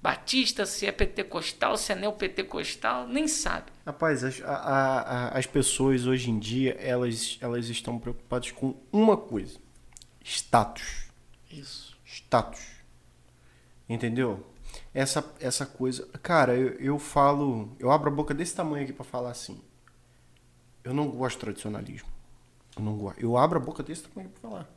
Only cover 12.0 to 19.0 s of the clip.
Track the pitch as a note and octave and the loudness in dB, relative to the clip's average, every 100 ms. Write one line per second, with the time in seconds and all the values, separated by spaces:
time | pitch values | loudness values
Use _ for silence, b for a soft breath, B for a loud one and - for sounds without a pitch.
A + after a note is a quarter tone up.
12 | - - - B2 A2 - - - - - | -18 -18 2 2 2 -8 -16 -20 -20 -20
13 | - - - - b b b b - A#2 | -20 -20 -20 -20 b b b b -6 -2
14 | A#2+ A#2 B2+ G2 - - B B B - | -2 0 0 0 -8 -16 B B B -2
15 | C3+ D#3 D3 - C3 - C3+ - C3 B2 | 0 0 -4 -6 -4 -2 -4 -2 -2 -2
16 | - - - E3+ B2+ B2 C3 - C3+ D3 | -8 -12 4 6 8 6 4 0 0 -2
17 | - - C#3 C#3+ C#3+ A#2 G#2+ A#2+ B2 D3+ | 0 6 6 6 2 0 -4 -2 4 4
18 | D3 C#3+ D3 C#3+ E3+ - E3 D3 C3+ C3+ | 4 0 -2 -2 -4 -2 -2 -2 -4 -8